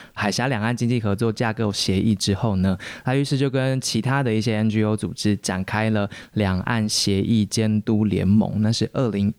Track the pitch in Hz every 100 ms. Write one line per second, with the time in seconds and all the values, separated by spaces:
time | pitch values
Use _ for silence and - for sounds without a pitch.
0 | - - 107 98 127 113 110 120 117 123
1 | 107 98 117 107 117 110 110 95 - 95
2 | 110 101 - 98 117 95 95 92 - -
3 | - 135 143 135 139 131 131 131 - 113
4 | 123 139 127 110 113 107 110 107 107 107
5 | 90 - 107 101 - 92 95 107 110 107
6 | 101 - - 110 98 92 - 117 107 -
7 | - 98 101 113 101 117 110 107 110 107
8 | 107 92 92 107 - 101 107 113 - -
9 | 123 101 101